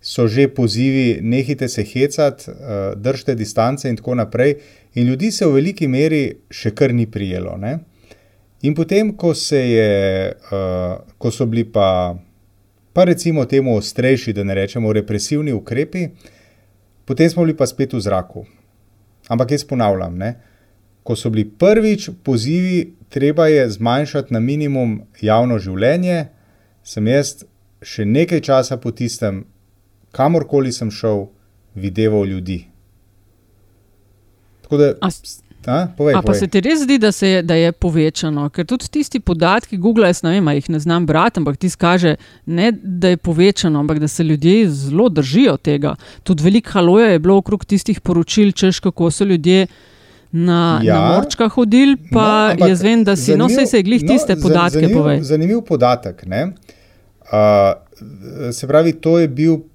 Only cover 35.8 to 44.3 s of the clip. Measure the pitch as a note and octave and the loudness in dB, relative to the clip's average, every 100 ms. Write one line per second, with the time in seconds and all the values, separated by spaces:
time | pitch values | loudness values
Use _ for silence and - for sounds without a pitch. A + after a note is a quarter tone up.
35.8 | F3+ - D3 E3+ F#3 G3+ G3 G3 G3 D#4+ | -4 -2 0 2 0 0 0 0 0 0
36.8 | C4+ C#4 G#3+ F#3+ G3 F#3+ E3 E3 E3+ E3+ | 0 2 0 0 0 0 2 2 2 0
37.8 | F3+ E3 D#3 - E3 D3 C#3+ - D#3+ B3 | -2 0 0 -2 -4 -4 -4 -4 -4 -6
38.8 | - D4+ D4 B3+ G3 F3 E3+ G#3 - G3 | -4 -6 -4 -4 -4 0 0 0 -2 -2
39.8 | F#3 A3+ G3 F3 E3 F#3 D#3+ C#3+ - D#3+ | 0 4 2 2 0 0 2 0 -2 -4
40.8 | D3+ E3+ E3 D#3 G#3 F#3+ D3 C#3 F#3 - | 0 0 0 2 0 0 -4 -2 -4 -2
41.8 | E3+ F3+ E3+ D3+ - - - E3+ G#3+ A3 | 0 2 2 -2 -6 -18 -6 -2 0 -2
42.8 | G3 F3+ F3+ F3 F3+ D#3+ F#3+ G3 F3 D3+ | -6 -2 0 0 0 2 2 2 0 0
43.8 | D3 D#3 D3+ - D#3+ | 0 0 -2 -2 0